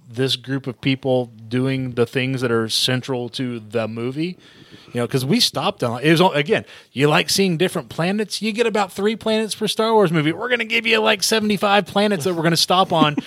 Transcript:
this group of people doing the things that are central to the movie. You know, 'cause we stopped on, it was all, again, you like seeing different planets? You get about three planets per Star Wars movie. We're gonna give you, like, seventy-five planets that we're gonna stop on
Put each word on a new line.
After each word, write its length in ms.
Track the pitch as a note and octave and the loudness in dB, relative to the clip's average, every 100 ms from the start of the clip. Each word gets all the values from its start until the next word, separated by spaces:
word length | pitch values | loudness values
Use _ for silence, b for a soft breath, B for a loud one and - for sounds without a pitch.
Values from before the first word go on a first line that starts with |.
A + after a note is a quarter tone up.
| - | -12
this 280 | A#2 C3 B2 | -4 -2 -4
group 300 | B2 C#3 C3 | -6 -8 -8
of 120 | A#2 | -4
people 520 | C#3 C3 C3+ B2+ A#2+ A2 A2 | -2 0 2 0 0 -8 -6
doing 400 | B2+ C3 C3+ C3 | -2 -2 -2 -4
the 140 | A#2+ A#2 | -2 0
things 340 | C3+ B2+ C3+ | 0 -2 -2
that 100 | B2 | 0
are 180 | A2+ A2 | 0 0
central 600 | - - B2+ A#2+ B2+ A#2+ | 0 0 -2 -2 -6 -6
to 320 | - B2+ A#2+ | -6 -6 -6
the 260 | G#2+ A2+ A2 | -6 -4 -4
movie. 520 | A2+ B2 C3+ E3+ F3+ b b b b b | -4 -6 -4 -6 -8 b b b b b
You 60 | A#2+ | -4
know, 60 | A#2+ | -2
'cause 180 | C3+ | 0
we 140 | C3 A#3 | 2 2
stopped 420 | - C3+ E3+ - | 0 -2 -4 -2
on, 180 | A#2+ A#2+ | -4 0
it 80 | D3 | 2
was 100 | E3 | 4
all, 120 | F3+ | 4
again, 320 | D3 C#3+ F#3+ - b b | 2 0 -2 -4 b b
you 160 | A#2+ D3 | 0 2
like 200 | D#3+ E3 | 4 2
seeing 260 | - G3 D#3 | 0 0 2
different 320 | F3+ F3 A2+ | -2 -2 -8
planets? 520 | - E3+ G#3 G#3 - | -4 -2 -2 -4 -6
You 100 | G#3+ | -4
get 140 | G#3+ A3+ | 0 0
about 240 | G#3 F#3+ | 0 -2
three 240 | - G3+ A3 | -2 -2 -2
planets 380 | A3 A3 A3 | 0 0 -2
per 140 | - G#3 | -4 -4
Star 240 | - A3 | 0 2
Wars 180 | A3+ F#3 | 4 4
movie. 200 | E3 D3 | 4 0
We're 160 | E3+ A#3+ | 0 -2
gonna 140 | A#3+ | -2
give 220 | A3+ A#3 A3+ | 0 -2 2
you, 120 | A3 | 2
like, 240 | A3 G#3+ | 2 2
seventy-five 640 | - A3 G#3+ G3+ G#3 G3+ F3+ | 2 0 2 0 4 2 2
planets 380 | G3+ G#3 G3 | 0 2 0
that 100 | F#3 | -2
we're 80 | E3+ | 0
gonna 140 | E3 D#3+ | 2 2
stop 360 | - F#3 F#3+ | 2 2 4
on 240 | E3+ D3+ D3 | 4 2 0